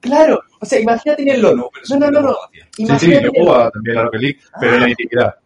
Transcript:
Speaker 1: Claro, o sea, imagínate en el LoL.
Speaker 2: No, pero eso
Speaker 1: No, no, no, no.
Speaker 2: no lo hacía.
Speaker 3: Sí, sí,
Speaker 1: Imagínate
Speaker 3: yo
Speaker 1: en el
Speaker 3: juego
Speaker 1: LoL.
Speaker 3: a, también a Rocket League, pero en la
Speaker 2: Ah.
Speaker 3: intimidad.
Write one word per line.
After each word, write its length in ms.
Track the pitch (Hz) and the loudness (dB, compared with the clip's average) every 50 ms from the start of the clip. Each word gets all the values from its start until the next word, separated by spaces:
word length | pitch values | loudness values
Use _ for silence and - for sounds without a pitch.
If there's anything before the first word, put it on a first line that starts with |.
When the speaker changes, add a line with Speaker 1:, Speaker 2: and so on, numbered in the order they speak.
Speaker 1:
Claro, 400 | - 247 277 294 311 302 233 - - _ _ _ | -4 0 0 2 2 2 0 -2 -4 _ _ _
o 40 | - | -8
sea, 140 | - - 214 | -4 -2 -2
imagínate 440 | 220 226 233 233 - 294 294 294 277 | 0 0 -2 -2 -2 -4 -4 -2 0
en 60 | 277 | -2
el 120 | 269 247 214 | 0 2 2
LoL. 140 | 180 - | 2 2
Speaker 2:
No, 140 | 247 - - _ | 0 -4 -10 _
pero 100 | - - | -16 -10
eso 160 | - 262 285 | -4 -2 0
Speaker 1:
No, 80 | 294 | 0
no, 60 | 294 285 | 0 0
no, 80 | 294 | 0
no. 60 | 285 262 | 0 0
Speaker 2:
no 40 | - | -2
lo 100 | - - | -4 -8
hacía. 180 | - _ - - | -16 _ -20 -20
Speaker 3:
Sí, 40 | _ - | _ -10
sí, 60 | - 214 | -8 -2
Speaker 1:
Imagínate 260 | 226 139 139 160 170 170 | 0 0 2 4 4 4
Speaker 3:
yo 60 | 139 | 4
Speaker 1:
en 60 | - | 2
el 60 | - | 2
Speaker 3:
juego 220 | - - 170 175 - | 0 2 2 4 4
Speaker 1:
LoL. 100 | 123 117 | 4 2
Speaker 3:
a, 40 | 117 - | 0 -2
también 260 | 110 110 117 117 113 | -6 -6 -4 -2 -2
a 40 | 113 | -2
Rocket 160 | 117 113 110 | -2 -2 -2
League, 180 | 123 143 139 _ _ _ _ - | -4 -4 -4 _ _ _ _ -4
pero 140 | 127 117 120 | -2 0 2
en 60 | 123 | 2
la 60 | 123 | 2
Speaker 2:
Ah. 40 | 120 | 0
Speaker 3:
intimidad. 440 | 120 - 117 117 120 120 117 104 - _ _ | -2 -4 -6 -4 -2 0 0 0 -2 _ _